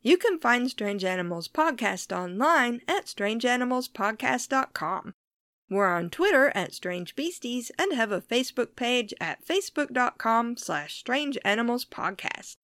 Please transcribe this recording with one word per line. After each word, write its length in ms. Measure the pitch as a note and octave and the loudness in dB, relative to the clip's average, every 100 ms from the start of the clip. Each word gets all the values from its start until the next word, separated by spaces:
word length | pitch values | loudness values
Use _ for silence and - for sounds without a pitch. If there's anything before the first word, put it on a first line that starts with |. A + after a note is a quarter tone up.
| A#3 | 6
You 120 | F4+ | 6
can 200 | A#4 E4+ | 4 2
find 300 | A#3+ A#3+ B3+ | 2 4 2
Strange 340 | - G3+ G3+ | -2 -2 0
Animals 460 | F#3 F#3 F3 E3+ E3+ | 0 0 -2 -4 -4
Podcast 640 | - D#4+ A#3+ G#3 F#3+ - | 0 0 2 -2 -2 -6
online 680 | F#3 F3+ F#3 D4 D#4+ A#3+ A#3+ - | -6 -4 0 4 4 4 -2 -2
at 220 | D4+ - | -2 -2
strange 380 | - G3+ A3+ B3 | -4 -2 0 2
animals 420 | B3 B3 B3+ B3 | 2 2 -2 -4
podcast 640 | - G3+ A3 C4 B3+ - | -2 -2 0 -2 -2 0
dot 240 | C4+ - | 0 0
com. 400 | - D#3 F#3 - - _ _ _ _ _ | -4 -4 -4 -6 -16 _ _ _ _ _
We're 160 | G3 G3 | 2 2
on 240 | F3 E3+ | 2 -2
Twitter 420 | - G4 D4 C#4 | 0 4 6 4
at 200 | G3+ F3 | 2 -4
Strange 420 | - F3+ F3+ F3 - | -6 -8 -6 -8 -6
Beasties 560 | D#4+ - A#3+ B3 A3+ - | -6 -6 -6 -6 -6 -2
and 160 | F#4+ | -2
have 180 | C4+ A3 | 0 0
a 80 | G3 | -2
Facebook 560 | - A#3+ B3+ - - - | 0 -2 0 -4 -4 -2
page 380 | A#3+ B3 G#3 - | 0 0 -2 -6
at 280 | E3 - - | -6 -6 -2
facebook 480 | F4+ - - C#4+ | -2 0 -4 -2
dot 240 | B3+ B3 - | 0 0 0
com 400 | A3+ A3+ A#3 A#3+ | 2 2 2 -4
slash 400 | - D3+ D3+ - | -4 -6 -6 -10
strange 400 | - C4 D4 B3 | -4 -2 -2 -2
animals 440 | G3 G#3+ A#3 A#3+ - | 0 2 2 0 -4
podcast. 680 | - E3+ G3 - - - - | -4 -6 -4 -6 -6 -14 -20